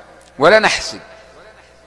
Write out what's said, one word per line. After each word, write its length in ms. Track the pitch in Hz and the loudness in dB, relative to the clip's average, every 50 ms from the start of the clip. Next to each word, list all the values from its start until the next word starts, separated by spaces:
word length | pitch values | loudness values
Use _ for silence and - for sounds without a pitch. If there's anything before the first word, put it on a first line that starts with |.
| - - - - - - - - | -20 -20 -20 -20 -20 -20 -6 -2
ولا 200 | 139 170 208 220 | 2 2 4 4
نحسب. 420 | 208 185 - - - - - 95 - - - - - - - - - - - - - _ _ _ _ | 2 0 -2 -6 -8 -12 -14 -16 -20 -20 -20 -20 -20 -20 -20 -20 -20 -20 -20 -20 -20 _ _ _ _